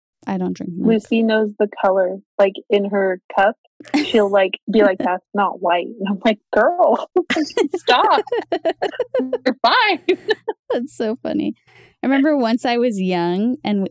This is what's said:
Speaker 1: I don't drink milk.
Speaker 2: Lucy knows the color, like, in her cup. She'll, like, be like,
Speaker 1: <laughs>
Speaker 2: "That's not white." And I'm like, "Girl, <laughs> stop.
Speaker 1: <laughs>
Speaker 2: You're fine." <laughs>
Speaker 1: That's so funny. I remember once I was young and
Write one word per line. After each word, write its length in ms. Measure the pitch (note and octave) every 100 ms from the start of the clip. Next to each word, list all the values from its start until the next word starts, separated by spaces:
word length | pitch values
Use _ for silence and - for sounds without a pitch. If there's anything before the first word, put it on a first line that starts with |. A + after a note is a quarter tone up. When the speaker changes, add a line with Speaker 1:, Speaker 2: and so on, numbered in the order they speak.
| _ _ -
Speaker 1:
I 120 | G3
don't 140 | F3+ F3+
drink 160 | G3 F3
milk. 120 | F#3+
Speaker 2:
Lucy 340 | A3 - A3+
knows 300 | A3+ A3 G#3+ G#3
the 100 | G#3 -
color, 360 | G3 F#3+ F#3 G3 _ -
like, 140 | G3 G3 -
in 200 | G3+ G3+
her 300 | G3+ F#3+ F#3 _ -
cup. 200 | G3 A#3 _ _ - C#4+ -
She'll, 240 | A3+ G3+
like, 220 | G3 F#3+ - -
be 120 | G#3+
like, 160 | G3+ F#3+
Speaker 1:
<laughs> 60 |
Speaker 2:
"That's 220 | - F#3 -
not 260 | G3+ F#3+ F3+
white." 260 | F3+ F3 F#3+
And 220 | A3+ G3
I'm 120 | G3
like, 140 | A#3+ G#3+ _
"Girl, 540 | - B3 F4 E4+ A#3 - - F4 E4
<laughs> 320 | D4 - D#4 F4+
stop. 460 | - B3 G#4 G4+ - A#4+ -
Speaker 1:
<laughs> 100 | E4+ E4 E4 - - A#4 B4+
Speaker 2:
You're 360 | C4 C4 - B3+
fine." 460 | A3+ G#4 G#4+ E4+ -
<laughs> 640 | F#4+ - G#4+ - - _
Speaker 1:
That's 260 | G#4+ B3 -
so 200 | A3 A#3+
funny. 380 | - - G#3+ A3+ _ - - _
I 20 | B3
remember 300 | C#4 C#4+ D4
once 280 | A3+ A#3
I 140 | B3+ A#3+
was 220 | B3 G3+
young 560 | F#3 F3+ E3+ F3+ A3+ B3+
and 240 | G#3+ G3+ F#3+